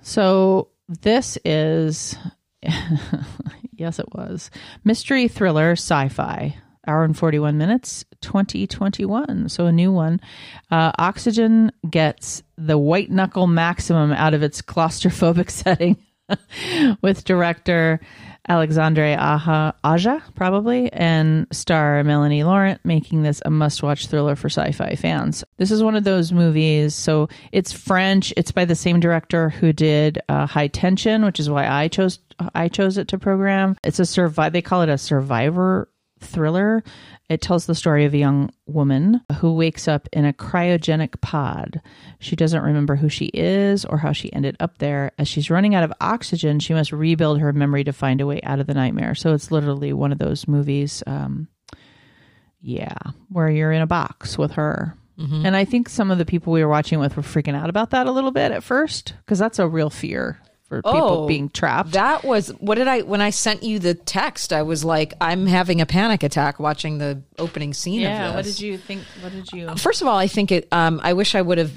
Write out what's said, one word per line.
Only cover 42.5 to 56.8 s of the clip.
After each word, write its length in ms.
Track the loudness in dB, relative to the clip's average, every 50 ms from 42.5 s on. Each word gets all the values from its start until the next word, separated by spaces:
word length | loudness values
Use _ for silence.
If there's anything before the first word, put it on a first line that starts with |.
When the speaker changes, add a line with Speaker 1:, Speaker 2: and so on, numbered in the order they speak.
| 2 0
Speaker 1:
remember 340 | 0 0 0 2 2 0 0
who 140 | 2 0 0
she 160 | 0 -2 -6 -6 -2
is 500 | -2 0 0 2 2 2 2 0 0 -2
or 140 | -2 -4
how 140 | -2 -2 -2
she 200 | -4 -4 -6 -8
ended 240 | -6 -4 -4 -4 -4 _
up 180 | -6 -6 _
there. 340 | _ -4 -4 -2 -2 -4 -6 _
As 100 | -4 -6
she's 220 | -4 -2 -4 -2 0
running 240 | 2 2 4 4 4
out 100 | 2 2
of 80 | 0 -2 _
oxygen, 580 | -4 -2 -2 -4 -4 -6 -4 -2 0 0 0 0
she 160 | 0 0 0
must 160 | 0 0 -2
rebuild 480 | -2 -2 0 0 2 2 2 2 2 2
her 120 | 2 2
memory 320 | 2 2 0 2 0 0 -2
to 80 | -2 -4
find 280 | -2 -2 0 0 0
a 60 | 0
way 140 | -2 -4 -6 -4
out 160 | -4 -4 -2
of 80 | -2
the 80 | -2 0
nightmare. 400 | 0 0 0 -2 -2 -4 -4 -4
So 180 | -2 0 0 0
it's 160 | 0 0 -2
literally 400 | -2 -2 0 -2 -4 -4 -4 -4
one 200 | -4 -2 -2 -2
of 80 | -2 -2
those 280 | -2 -4 -4 -4 -2
movies, 540 | 0 0 0 0 0 -2 -2 -2 -4 -6 -10 -8
um, 400 | -8 -6 -6 -6 -6 -6 -8 -8 -12 _ _ _ -20 -20 _ _ _ _ _ _ _ _ _ _ _ _ _ _ _ _ _
yeah, 320 | -12 -10 -8 -8 -8 -10 -12 -12 -12 -14 -14 -14 _ _
where 200 | -4 -2 0 0
you're 220 | 0 0 0 0
in 100 | 0 0
a 60 | 0
box 500 | 0 0 -2 -2 -6 -10 _ -14 -10 -4
with 140 | -4 -4 -4
her. 440 | -2 -4 -4 -4 -4 -4 -6 -8 -10 -14 _ _ _ -10
Speaker 2:
Mm-hmm. 280 | -6 -4 -4 -2 0
Speaker 1:
And 80 | 0 2
I 100 | 2 0
think 240 | 2 0 0 0 -2
some 220 | -2 -2 0 0
of 80 | 2 0
the 60 | 0
people 280 | 0 -2 -2 0 0 2
we 100 | 2 2
were 60 | 2
watching 300 | 2 0